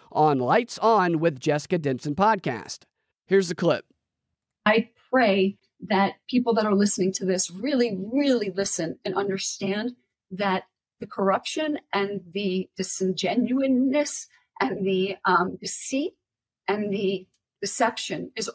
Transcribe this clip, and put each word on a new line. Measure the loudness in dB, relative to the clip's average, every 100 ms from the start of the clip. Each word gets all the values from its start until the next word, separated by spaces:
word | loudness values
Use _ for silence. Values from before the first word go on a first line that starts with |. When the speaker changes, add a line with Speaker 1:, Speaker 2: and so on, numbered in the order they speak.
| -4
Speaker 1:
on | 2 4 4
Lights | 4 2 0 0
On | 4 4 4 2
with | 0 0
Jessica | 0 0 0 -2
Denson | 0 -2 -2
podcast. | 2 2 2 -2 -6 -8 -14 _ _ _ _ 0
Here's | 2 2
the | 0
clip. | 2 2 -2 _ _ _ _ _ _ _
Speaker 2:
I | 2 2 0 _ _
pray | 2 4 4 2 -2 _ -14
that | -2 2 0 -2 -2
people | 0 2
that | 2
are | 2 4
listening | 2 2 0
to | -2
this | -2 -2 -2
really, | -4 -2 0 0 -2 -4
really | 0 2 2 0
listen | -2 -2 -2 -4 -6
and | -6 -4
understand | -2 -4 -6 -6 -4 -4 -4 -8 _ _ -12
that | -4 -2 -2 -4 _ _ -16
the | -10
corruption | -2 0 0 -2 -4 -4 -4 -4
and | -4 -4 -6 -8
the | -6 -2 -2 -4 -6
disingenuousness | -4 -2 -2 -2 -2 0 0 0 2 2 2 0 0 -4 -10 _ _ -6
and | -4 -2 0
the, | 0 0 -2
um, | 0 2 0 -6
deceit | -8 -6 -4 -4 -4 -8 _ _ _ _ -6
and | -4 -2
the | -2 -2 -2 -6 _ _ -10
deception | -4 0 0 -2 -6 -8 -8 -8
is | -6